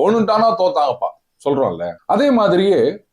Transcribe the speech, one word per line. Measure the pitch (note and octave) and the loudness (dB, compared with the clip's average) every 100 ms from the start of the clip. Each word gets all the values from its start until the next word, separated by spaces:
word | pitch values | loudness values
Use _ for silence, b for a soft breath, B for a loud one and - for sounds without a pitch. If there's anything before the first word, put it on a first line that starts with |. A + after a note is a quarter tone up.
வேணும்ட்டானா | E3+ A3+ G#3+ G#3+ A3+ A3+ | 2 0 0 2 0 0
தோத்தாங்கப்பா" | F3+ F3 C#3+ - F#2+ - _ _ C#3 | 0 0 -2 -2 -8 -10 _ _ -4
சொல்றோம்ல. | C3+ A#2 E2+ F2 E2 - | -2 -2 -4 -8 -10 -4
அதே | G#3 C#4+ | 0 2
மாதிரியே | A#3+ G3+ F3+ G3 D#3+ B2 G3+ - | 2 2 2 2 2 0 -2 -14